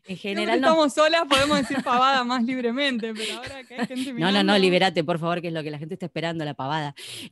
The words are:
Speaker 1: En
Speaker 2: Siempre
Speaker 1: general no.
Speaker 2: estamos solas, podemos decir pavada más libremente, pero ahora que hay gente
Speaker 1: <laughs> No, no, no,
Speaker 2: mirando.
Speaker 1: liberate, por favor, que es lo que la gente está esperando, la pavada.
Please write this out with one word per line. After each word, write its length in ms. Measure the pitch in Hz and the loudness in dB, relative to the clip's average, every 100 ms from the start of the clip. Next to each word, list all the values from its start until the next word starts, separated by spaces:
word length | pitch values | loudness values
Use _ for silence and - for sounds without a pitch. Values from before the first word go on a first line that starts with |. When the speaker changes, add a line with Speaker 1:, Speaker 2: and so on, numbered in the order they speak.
Speaker 1:
En 120 | - 180 | -14 -10
Speaker 2:
Siempre 0 | 202 202 | -6 -4
Speaker 1:
general 160 | 208 240 | 0 2
no. 80 | 269 | 4
Speaker 2:
estamos 260 | 320 294 | 4 4
solas, 280 | 302 311 330 277 | 4 4 2 2
podemos 300 | 269 285 294 | 4 4 2
decir 240 | 254 269 | 0 -2
pavada 400 | 277 247 262 269 | 0 2 4 2
más 220 | 240 254 | 0 0
libremente, 680 | 233 254 240 247 285 240 226 | 0 -2 -2 0 -2 -2 -4
pero 260 | 220 220 220 | -6 -8 -8
ahora 260 | 254 269 | -10 -14
que 100 | 247 | -14
hay 120 | 240 247 | -8 -6
gente 240 | 254 262 | -6 -6
Speaker 1:
<laughs> 0 | |
No, 140 | 233 175 | -2 2
no, 0 | |
no, 120 | 202 | 2
Speaker 2:
mirando. 160 | 190 202 | 4 4
Speaker 1:
liberate, 440 | 190 180 190 165 | 4 4 2 2
por 160 | 156 170 | 0 0
favor, 220 | 170 175 | -2 -2
que 80 | 165 | -4
es 40 | |
lo 120 | 165 | -6
que 80 | 151 | -6
la 60 | 147 | -8
gente 160 | 156 180 | -10 -10
está 100 | 170 | -8
esperando, 380 | 160 165 165 | -6 -4 -4
la 100 | 147 | -6
pavada. 400 | 135 131 156 147 - - - 277 | -6 -4 -2 -4 -8 -14 -14 -6